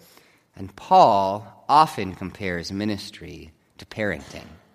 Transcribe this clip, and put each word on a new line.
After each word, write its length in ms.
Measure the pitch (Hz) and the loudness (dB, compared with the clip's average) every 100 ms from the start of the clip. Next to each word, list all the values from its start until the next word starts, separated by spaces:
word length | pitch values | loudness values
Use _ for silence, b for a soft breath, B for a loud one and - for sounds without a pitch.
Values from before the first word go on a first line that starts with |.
| b b b b b - | b b b b b -18
And 200 | 95 - | -18 -18
Paul 920 | - 185 147 101 95 104 110 - - | 2 6 6 6 0 -4 -8 -16 2
often 460 | 147 156 - 95 | 4 4 0 -8
compares 580 | 90 92 - 98 85 85 | -8 -12 -8 -6 -6 -6
ministry 800 | 98 107 101 - - 82 82 80 _ _ - | -6 -4 -6 -10 -18 -18 -18 -20 _ _ -20
to 80 | - | -16
parenting. 580 | - 104 76 67 - 80 82 _ | -6 -6 -6 -10 -18 -18 -20 _